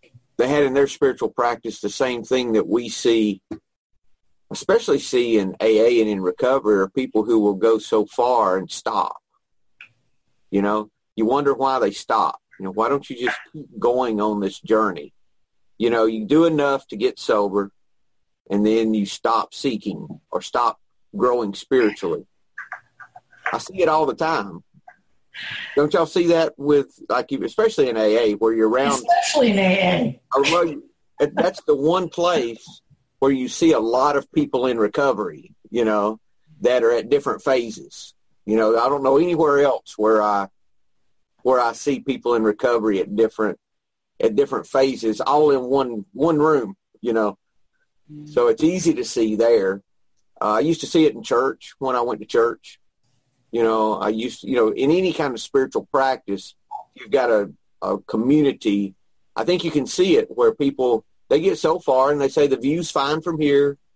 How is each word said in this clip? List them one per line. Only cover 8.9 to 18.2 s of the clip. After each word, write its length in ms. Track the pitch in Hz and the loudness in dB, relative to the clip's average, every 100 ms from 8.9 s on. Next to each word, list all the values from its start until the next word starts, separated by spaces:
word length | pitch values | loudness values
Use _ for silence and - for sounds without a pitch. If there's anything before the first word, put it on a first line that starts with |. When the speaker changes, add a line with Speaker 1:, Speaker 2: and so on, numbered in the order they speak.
| 107 - - _ _ _ _ _ _ - _ _ _ _ _ _ | -4 -4 -8 _ _ _ _ _ _ -20 _ _ _ _ _ _
Speaker 1:
You 120 | 98 | -2
know, 280 | 101 107 104 _ _ - | 0 -2 -4 _ _ -4
you 80 | 110 | 0
wonder 280 | 135 143 | 0 0
why 260 | 131 135 131 | 0 0 0
they 120 | 110 | -2
stop. 480 | 104 - 113 82 - _ - | -4 -4 -2 -2 -4 _ -14
You 80 | 95 | -8
know, 60 | |
why 160 | 98 113 | -4 -2
don't 220 | 139 139 | -2 -6
you 80 | 120 | -6
just 200 | 123 - - | -6 -6 -12
keep 140 | 156 139 107 | -20 -18 -4
going 440 | 120 123 123 107 | -2 0 -2 -2
on 180 | 107 104 | -2 -2
this 220 | 95 - | -4 -8
journey? 520 | - 110 107 82 73 _ _ _ _ _ _ - | -2 0 0 -4 -12 _ _ _ _ _ _ -4
You 120 | 113 | 0
know, 160 | 117 113 | 2 0
you 180 | 110 107 | -2 0
do 200 | 151 170 | 2 4
enough 420 | 156 143 135 - | 2 0 -2 -6
to 80 | 104 | -4
get 240 | 120 - | -4 -2
sober, 540 | - 110 101 98 101 - _ _ _ _ | -2 0 0 -2 -4 -10 _ _ _ _